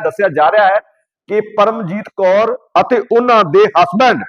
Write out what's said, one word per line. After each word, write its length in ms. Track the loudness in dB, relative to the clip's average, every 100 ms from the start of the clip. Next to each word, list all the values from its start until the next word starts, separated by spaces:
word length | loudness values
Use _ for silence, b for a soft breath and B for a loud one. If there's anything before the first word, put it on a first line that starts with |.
ਦੱਸਿਆ 240 | -2 -2 -2
ਜਾ 240 | 0 0
ਰਿਹਾ 140 | 2 2
ਹੈ 140 | 0 -4 _ _ _ -6
ਕਿ 140 | -6
ਪਰਮਜੀਤ 680 | -4 -2 0 -2 -8 -10 -10 -2
ਕੌਰ 420 | 0 0 0 -6 _ -4
ਅਤੇ 180 | 0 -2
ਉਹਨਾਂ 460 | 0 0 2 2
ਦੇ 140 | 2 2
ਹਸਬੈਂਡ 640 | 2 2 0 0 0 0